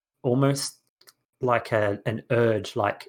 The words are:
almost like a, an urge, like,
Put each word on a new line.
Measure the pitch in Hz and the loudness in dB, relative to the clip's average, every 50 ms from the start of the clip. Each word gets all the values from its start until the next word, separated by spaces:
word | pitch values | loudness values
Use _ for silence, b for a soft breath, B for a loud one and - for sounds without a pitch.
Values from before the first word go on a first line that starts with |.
| _ _ _ _ | _ _ _ _
almost | - 131 123 135 139 139 139 139 - - - _ _ _ _ _ _ - _ _ _ _ _ _ | -2 0 2 2 2 2 0 -2 -6 -10 -12 _ _ _ _ _ _ -20 _ _ _ _ _ _
like | - 123 120 117 - - | -2 0 0 0 0 0
a, | 120 110 104 101 101 101 - | 0 0 2 0 -2 -2 -4
an | 123 110 113 - _ | -6 -6 -6 -4 _
urge, | 123 117 120 113 110 104 98 - - | 0 2 2 2 2 0 -4 -6 -4
like, | 120 101 101 - - - | -2 -2 -2 -2 -4 -12